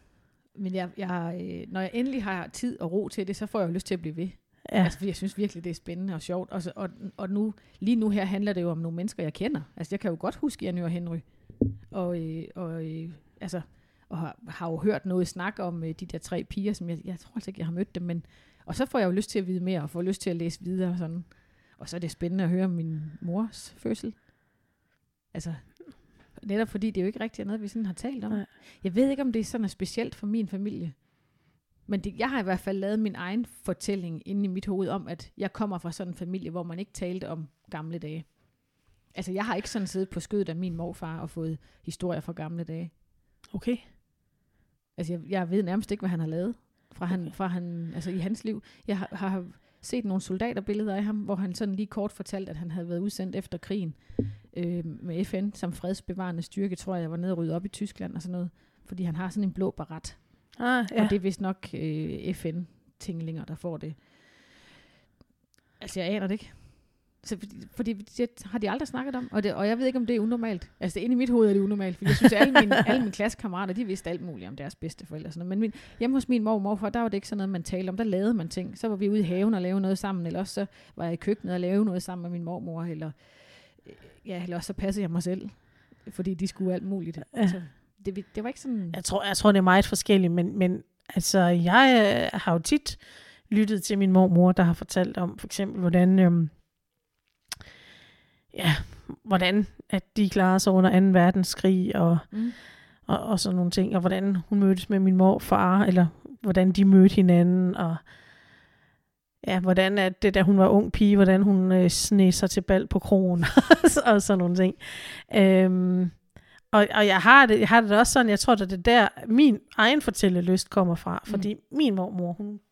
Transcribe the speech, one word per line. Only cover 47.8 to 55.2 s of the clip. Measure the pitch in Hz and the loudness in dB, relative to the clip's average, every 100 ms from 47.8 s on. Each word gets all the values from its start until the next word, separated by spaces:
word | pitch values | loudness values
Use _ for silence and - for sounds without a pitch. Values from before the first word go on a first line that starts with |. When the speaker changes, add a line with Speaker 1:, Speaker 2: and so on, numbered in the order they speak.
| 165 | -10
Speaker 1:
altså, | 165 170 | -10 -8
i | 185 | -6
hans | 190 226 | -6 -6
liv. | 214 208 - _ - | -8 -10 -12 _ -8
Jeg | 196 | -8
har, | - | -8
har | 180 190 190 180 - _ _ | -8 -6 -6 -8 -18 _ _
set | - 247 | -8 -6
nogle | 214 185 | -4 -4
soldaterbilleder | - 185 233 196 202 208 214 196 | -4 -6 -4 -6 -6 -4 -4 -4
af | |
ham, | 208 214 | -4 -4
hvor | 202 190 | -4 -4
han | 196 | -4
sådan | 175 208 | -6 -6
lige | 190 208 | -4 -6
kort | 220 208 | -6 -8
fortalte, | - 190 196 190 | -8 -10 -10 -10
at | 156 | -12
han | 175 | -10
havde | 175 170 | -8 -6
været | 175 | -4
udsendt | 202 - 190 190 | -6 -6 -8 -8
efter | - 170 | -10 -12
krigen, | - 196 165 - - - 104 - _ 170 | -8 -6 -6 -10 -10 -6 -6 -6 _ -8
øh, | 175 175 160 | -6 -6 -8
med | - 175 165 | -10 -8 -6